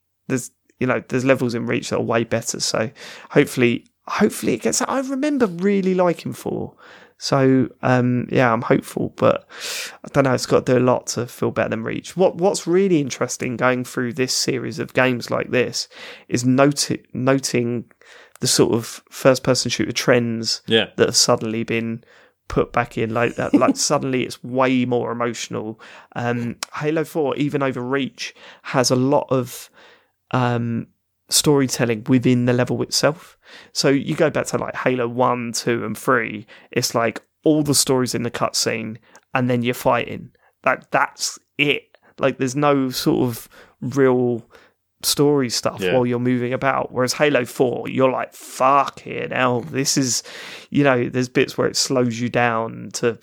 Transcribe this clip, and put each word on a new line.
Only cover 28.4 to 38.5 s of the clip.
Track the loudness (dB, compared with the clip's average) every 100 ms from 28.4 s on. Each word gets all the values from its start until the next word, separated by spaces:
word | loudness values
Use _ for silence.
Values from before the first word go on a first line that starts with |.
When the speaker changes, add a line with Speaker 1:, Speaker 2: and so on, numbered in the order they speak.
| -20 -20
Speaker 1:
has | -4 0 2
a | 2
lot | 4 2 2
of, | 0 -2 -8 -18 _ -20 _ _ _ _
um, | -2 0 0 -2 -4 -8 _ _ _ _
storytelling | 0 4 4 2 0 -2 -2 2
within | 4 4 4 4
the |
level | 2 2 0
itself. | -2 0 0 0 -8 _ _ -20 -10
So | 0 2
you | 2 0
go | 0 0
back | 0 -2
to, | -4
like, | -6 -4
Halo | -2 0 -2
one, | 2 2 2 -4
two, | -4 -2 -2
and | -2 -4
three, | 0 0 0 -6 -12 -20 -8
it's | -4 -2
like | 0 0 -2 -12 _
all | 2 2
the | 4
stories | 2 2 2 0
in | -2
the | -6
cutscene, | -4 -2